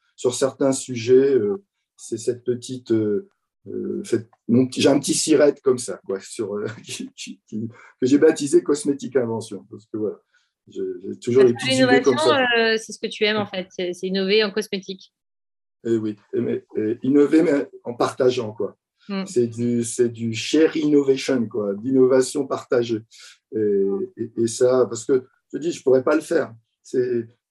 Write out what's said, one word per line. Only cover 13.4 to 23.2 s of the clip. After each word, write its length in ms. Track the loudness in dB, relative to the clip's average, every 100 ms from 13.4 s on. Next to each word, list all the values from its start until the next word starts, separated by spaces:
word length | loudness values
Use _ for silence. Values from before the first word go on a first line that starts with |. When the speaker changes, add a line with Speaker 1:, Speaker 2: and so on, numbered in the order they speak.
| -4
Speaker 2:
fait, 220 | -8 -10
c'est, 240 | -8 -8
c'est 140 | -6 -4
innover 360 | -2 2 2
en 80 | 2
cosmétique. 640 | -2 -6 -8 -10 -16 -20 _ _ _ _ _ _ _ -2
Speaker 1:
Et 100 | -2
oui, 220 | -2 -8 _
et, 80 | -4
mais, 240 | -2 -4 -6 -4
et 220 | -4 -2
innover, 400 | 2 4 4 4
mais 260 | 4 2 -2 -10 -10
en 80 |
partageant, 580 | -4 -4 0 0 2 -4
quoi. 240 | -6 -8 -10 _ _ -10
Speaker 2:
Mm. 180 | -8 -4
Speaker 1:
C'est 180 | -2 -2
du, 360 | -2 -2 -2
c'est 260 | -2 -2 -2
du 240 | -2 -6
share 420 | -6 0 2 2 2
innovation, 680 | 2 2 4 0 0 -2 -2
quoi, 280 | -4 -4 -4
d'innovation 720 | 0 4 4 4 2 -2 -4
partagée. 560 | -6 -2 -2 0 -4 -8 -20